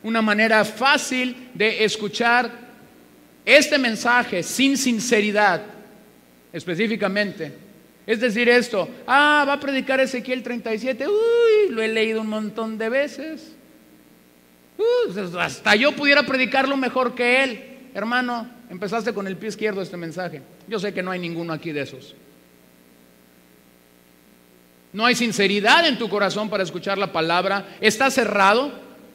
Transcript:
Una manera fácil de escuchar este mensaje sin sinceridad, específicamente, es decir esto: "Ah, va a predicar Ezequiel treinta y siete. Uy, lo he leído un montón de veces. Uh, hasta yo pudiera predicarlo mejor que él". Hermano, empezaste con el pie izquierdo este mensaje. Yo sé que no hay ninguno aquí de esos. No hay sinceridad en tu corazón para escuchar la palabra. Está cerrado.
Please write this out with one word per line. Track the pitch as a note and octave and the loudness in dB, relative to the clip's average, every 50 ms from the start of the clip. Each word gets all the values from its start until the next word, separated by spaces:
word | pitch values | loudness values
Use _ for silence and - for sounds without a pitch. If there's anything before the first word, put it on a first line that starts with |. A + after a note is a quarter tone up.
Una | - A3 A3+ A3+ A3 | -4 -2 0 2 2
manera | G#3+ G#3 G#3 A3 A3+ A3 A3 G#3 | 2 4 4 4 4 4 4 2
fácil | G#3+ - - B3 C4+ D4 C#4+ C#4+ - C4 B3+ B3+ B3+ A#3+ - - - - | 2 -2 0 2 4 4 2 0 -2 -2 -2 -2 -4 -6 -10 -18 -18 -4
de | E3 G#3 A3 G3 D#3+ A3 | 0 0 0 2 2 0
escuchar | G#3 - - G#3 G3+ - - A#3 A#3 A#3+ B3 A#3 A#3 - - - - - - - - - - - - - - - - - - - | 0 0 -2 -6 -8 -4 0 2 4 4 2 2 -2 -8 -14 -20 -20 -20 -20 -20 -20 -20 -20 -20 -20 -20 -20 -20 -20 -20 -8 2
este | G3 B3+ D4+ D4 D4 D4 C#4 | 6 6 6 6 6 0 0
mensaje | B3+ A#3 A3 G#3 - A#3+ A#3+ B3 A#3 A#3+ G#3 F3 E3 | 0 -2 -4 -2 0 2 2 2 0 0 -4 -4 -4
sin | - - - C4 C#4 C#4 | -4 0 2 2 2 2
sinceridad, | - - B3+ A#3+ G#3+ F#3+ - A#3+ G#3+ G#3 G#3+ G3+ G#3 G#3 G3+ F3 - - - - - - - - - - - - - _ _ _ _ _ _ - | 2 0 0 0 0 0 2 2 2 2 2 2 4 4 4 2 0 -4 -10 -18 -20 -20 -20 -20 -20 -20 -20 -20 -20 _ _ _ _ _ _ -14
específicamente, | E3+ - F3+ F3 D#3+ A3 G#3+ A#3 G3 G#3 G3 F#3+ G#3 G#3 G3 D3+ - D#3+ C#3+ C#3 - - - - - - - _ _ - | -12 -8 -6 -2 -2 0 -2 0 -2 -2 -2 0 -2 -2 -4 -4 -10 -10 -12 -12 -18 -20 -20 -20 -20 -20 -20 _ _ -4
es | - A#3 A3 | -4 -2 0
decir | B3 B3 F#3+ A#3 A#3+ | 0 0 0 2 4
esto: | A#3 A#3+ B3 A#3+ - - G3 E3+ - - - - | 4 4 4 2 2 -2 -2 -4 -4 -8 -14 -2
"Ah, | - B3 C#4 D4 D4 D4+ D4 C#4+ | 2 4 4 6 6 4 4 4
va | C4+ C#4+ | 2 0
a | C#4+ | -2
predicar | C#4+ C#4+ C#4 C4 C4 C4 C4 C4 | -2 -2 -2 -2 -2 0 0 0
Ezequiel | C4 - - B3 A3 B3 B3+ B3+ - | 0 0 -2 -8 -6 -6 -6 -6 -6
treinta | A#3+ A#3+ A#3 - A3+ | -8 -8 -6 -4 -4
y | A3 | -6
siete. | G#3+ A#3 C4 B3+ B3 C4+ | -4 -4 -4 -4 -4 -2
Uy, | E4+ G#4 G#4+ A4+ A#4 A#4 A#4+ A#4 A4+ G#4+ G#4+ G#4 F4+ | 0 0 2 2 2 4 4 6 6 6 4 4 2
lo | B3 A3 | 0 -2
he | A3 | -2
leído | A3 A3+ A3 A3 A3 A3 A3 | 0 0 0 0 0 0 -2
un | A3 | -4
montón | G#3+ G#3+ G#3+ G#3+ G#3 G#3+ A#3 A3+ A3 A3 | -4 -4 -4 -6 -6 -6 -6 -6 -6 -6
de | G#3 A3+ A3+ | -6 -4 -2
veces. | B3 C4+ C#4+ C#4+ - - C4+ D#4+ D#4+ - - - - - - - - - - - - - - - - - _ _ _ _ _ _ _ _ _ _ _ | 0 -2 -2 -2 -6 -12 -12 -12 -12 -14 -16 -20 -20 -20 -20 -20 -20 -20 -20 -20 -20 -20 -20 -20 -20 -20 _ _ _ _ _ _ _ _ _ _ _
Uh, | - G#4 A#4 A#4+ B4 A#4 C4+ F3 G3+ G3 F3 E3+ F3+ | -2 0 2 2 2 0 -2 -2 -6 -6 -6 -4 -4
hasta | E3+ E3 - - - G#3+ G#3 | -4 -4 -4 -4 2 4 4
yo | A3 C4 D4 D4 | 6 4 2 2
pudiera | D4+ D4 C#4+ C#4+ D4 | 2 2 4 4 4
predicarlo | C#4+ - C4 C4 B3+ - C4 C4+ C4 C4+ C#4 | 4 2 0 0 0 2 2 0 2 2 0
mejor | C4+ C4 B3 B3+ B3+ B3+ B3 B3 | 0 -2 0 0 0 -2 -2 -2
que | B3 B3 A#3+ B3 C4 C4+ | 0 0 2 2 2 2
él". | C4 A3+ - - - - - - - - | 0 -4 -8 -14 -20 -20 -20 -20 -12 -10
Hermano, | G3 G3+ A3+ B3 B3 B3 B3 A#3+ A#3 A3+ - - - - - | -8 -4 -2 -2 -2 -2 -2 -4 -6 -8 -12 -16 -20 -20 -18
empezaste | F3+ F3+ G3+ F#3+ G#3 A#3 A3 A#3+ | -12 -10 -8 -4 -4 -4 -4 -4
con | G#3 G3+ G3 | -4 -4 -6
el | F#3+ F#3+ | -6 -8
pie | - G#3 A3 | -8 -8 -10
izquierdo | G3+ - G#3+ G#3+ G3 G3 | -8 -4 -4 -4 -2 -4
este | F#3 D3 - | -8 -8 -8
mensaje. | F3 E3+ E3 D3+ F#3 F#3 F3 D#3 C#3 C3 - - - - | -10 -10 -10 -8 -8 -10 -10 -10 -14 -18 -20 -20 -20 -12
Yo | - A3+ | -8 -6
sé | G3+ F3+ G#3 F#3 | -6 -6 -4 -4
que | F#3+ | -6
no | F3+ F#3 | -6 -4
hay | F#3 F3+ | -6 -6
ninguno | F3 E3+ E3+ E3 E3+ E3+ | -6 -6 -6 -6 -6 -6
aquí | D#3+ D3+ - E3+ | -8 -8 -8 -8
de | D3+ D3 | -6 -6
esos. | C3+ - - B2+ - - - - - - - - - _ _ _ _ _ _ _ _ _ - - - - _ _ _ _ _ _ _ _ - _ _ _ _ _ _ _ _ _ _ _ _ _ _ _ _ _ _ _ _ _ _ _ _ _ _ _ - | -8 -8 -10 -18 -20 -20 -20 -20 -20 -20 -20 -20 -20 _ _ _ _ _ _ _ _ _ -20 -20 -20 -20 _ _ _ _ _ _ _ _ -20 _ _ _ _ _ _ _ _ _ _ _ _ _ _ _ _ _ _ _ _ _ _ _ _ _ _ _ -8
No | G3 A3+ | -2 0
hay | B3 A#3+ | 2 2
sinceridad | A#3+ A#3+ A3+ F#3 - G3+ F#3+ G3+ G#3 G3 A3+ C#4 E4+ E4+ | 2 0 -2 0 2 2 2 2 2 4 6 6 6 6
en | D#4 B3+ | 2 0
tu | G3+ A#3+ G3+ | -2 -4 -2
corazón | F#3+ G#3 G3+ F#3+ D3+ G#3 G#3+ | 0 0 0 0 0 -2 -4
para | G#3 G#3+ G3 | -4 -2 -2
escuchar | F#3+ D#3+ D3+ F3+ - G3 G3 F#3+ | -4 -4 -6 -8 -6 -4 -2 -2
la | G3+ - | -4 -2
palabra. | - E3 D#3+ E3 E3+ F3+ F3+ F#3+ G3 G3+ G3 - - - | -2 -2 0 0 0 0 0 0 -2 -2 -4 -10 -10 0
Está | - G#3+ G#3+ - C4+ C4+ | 0 0 2 2 0 0
cerrado. | C4 C4+ A#3 G3+ - G3+ F#3+ G3 G#3 A#3+ C#4 C#4+ C4+ - - - - - - - | 2 0 0 0 2 4 4 4 4 4 0 -4 -8 -12 -18 -20 -20 -20 -20 -20